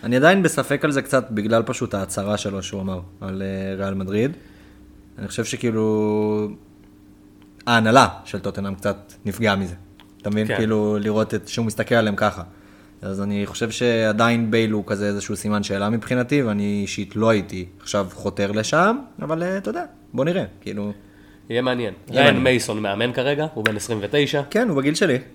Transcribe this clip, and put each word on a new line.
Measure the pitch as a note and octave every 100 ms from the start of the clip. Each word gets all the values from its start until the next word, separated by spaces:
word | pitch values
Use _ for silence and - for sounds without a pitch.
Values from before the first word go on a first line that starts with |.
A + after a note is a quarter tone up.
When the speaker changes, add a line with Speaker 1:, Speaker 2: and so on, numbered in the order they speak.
Speaker 1:
אני | A2 B2+
עדיין | D#3 G3
בספק | E3 - B2+ C#3+
על | D#3
זה | C#3
קצת | C3+ C3 A#2+
בגלל | G#2+ G#2+ A2+
פשוט | A2+ A#2+ A#2
ההצהרה | G2+ F#2+ - G2+ G#2
שלו | G#2+ G2
שהוא | F2+ G2+
אמר | F#2+ F#2 F2+ -
על, | G2 F#2+
אה, | F#2+ F#2+ F#2+ F#2+
ריאל | G2
מדריד. | G2 F#2+ G#2 C3 E3 - - - - - - - -
אני | G2+
חושב | -
שכאילו, | A2 B2 A#2+ A2 A2 G#2+ G#2+ G#2+ G#2+ G#2+ G#2 G#2 - - - - - - - - - - -
ההנהלה | A#2 A2 B2+ A2 -
של | - G2+
טוטנהאם | G2+ F#2+ G2
קצת | F#2+ - G2 - -
נפגעה | G#2 G2 A2 G2
מזה. | F#2 F2 - - - -
אתה | G#2
מבין? | G#2+ G#2+
Speaker 2:
כן. | G#2
Speaker 1:
כאילו, | A2 A2 G#2 G#2
לראות | G#2+ G#2+ G#2+
את, | G#2+ -
שהוא | - A2+
מסתכל | - A2
עליהם | A#2 G#2+ G2+
ככה. | G#2 F#2 E2+ - - - - -
אז | F#2+ F#2+
אני | G2+ G2+ G2+
חושב | - A#2
שעדיין | G#2+ A#2+ A2+ A2 G#2+ A#2 A#2 A2+
בייל | A2+ A2+
הוא | G#2+ F#2+
כזה | G2+ G#2
איזשהו | G2+ - G#2
סימן | G#2+ G#2
שאלה | G2+ G2 G#2
מבחינתי, | A#2 - B2 A#2+ D3
ואני | A#2+ G2+ G2+ G2+
אישית | G2 - G2+ G#2
לא | A2+
הייתי | A2 F2 F#2 F2+ -
עכשיו | - G#2 F#2+
חותר | - G2+ F#2 G2+
לשם, | G#2+ A2 D3+ F#3+ B3 C4+ -
אבל, | D3+ D#3+
אה, | F3 F#3+
אתה | G3
יודע, | C#4 E4 - -
בוא | -
נראה, | D3 F3+ C#3+ -
כאילו. | G2+ G2+ G#2 G2+ - - - - -
Speaker 2:
יהיה | A#2
מעניין. | B2+ B2 A2 F2+ -
Speaker 1:
יהיה | B2+
Speaker 2:
ריין | C#3+
Speaker 1:
מעניין. | -
Speaker 2:
מייסון | B2+ B2 A2+ G#2+
מאמן | G#2 G2+ A#2+
כרגע, | B2 C3 D3 D#3
הוא | A#2+
בן | G#2+ G#2
עשרים | A2 A2
ותשע. | G#2 D3 C#3 D3 C3+
Speaker 1:
כן, | G3+ A#3+
הוא | C#3
בגיל | C#3
שלי. | D#3 F#3 B2+ -